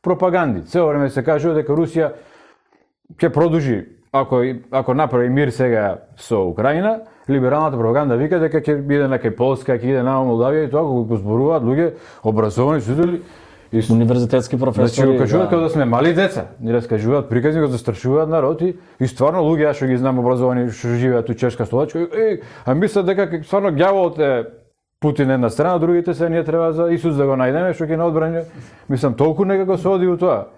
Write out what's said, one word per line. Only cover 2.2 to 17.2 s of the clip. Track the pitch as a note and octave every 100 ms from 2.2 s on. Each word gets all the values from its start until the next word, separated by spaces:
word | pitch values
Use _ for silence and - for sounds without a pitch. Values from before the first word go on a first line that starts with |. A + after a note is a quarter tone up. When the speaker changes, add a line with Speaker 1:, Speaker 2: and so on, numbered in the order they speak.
| - - - _ _ _ _ _ _ -
Speaker 1:
ќе | E3+
продолжи, | D3 E3+ D#3+ C#3 G#2 - - _
ако, | C3+ C3+ B2+ B2 B2 -
ако | C3 C3
направи | B2+ D3+ B2+ B2
мир | C3+ C#3+
сега | A#2+ B2+ A2+ G2+ F2+ - -
со | - A2 F#2
Украина, | E2 B2+ D#3 G3+ A3+ A3+ - -
либералната | C3+ B2+ D3 D#3 C3
пропаганда | A2+ B2+ C#3+ A#2+
вика | D3+ F3
дека | D#3+ D#3+
ќе | D3+ D3
биде | C#3+ C#3+ C3+
на | C3
кај | A2+ G2
Полска, | B2+ C3 - B2
ќе |
иде | A#2+ C3+
на | B2+ C3+
Молдавија | C3 A#2 B2 D#3 D3
и |
тоа, | D3
кога | D#3+ B2 A2+
го | A2+
зборуваат | G2+ A2+ C#3+ D#3+
луѓе | A#2 C#3 E3+ - - -
образовани, | A2 G#2+ A2 G2 C3 D#3
студенти, | G#2+ C#3 F3 F3 - - - - -
и | A2+
с-, | A2
Speaker 2:
Универзитетски | A2+ A#2 B2 A#2 C3 A#2+ B2+
професори, | C3 G#2+ B2 A#2 C3+
Speaker 1:
значи, |
го | C3
кажуваат | A#2+ D#3+ F3+
Speaker 2:
да. | E3+
Speaker 1:
како |
да | D#3+
сме | D#3+
мали | B2+ A#2 D#3
деца. | E3+ F#3+ D3 F#2 -
Ни | A2+
раскажуваат | A#2+ A#2 A2 A2 C#3+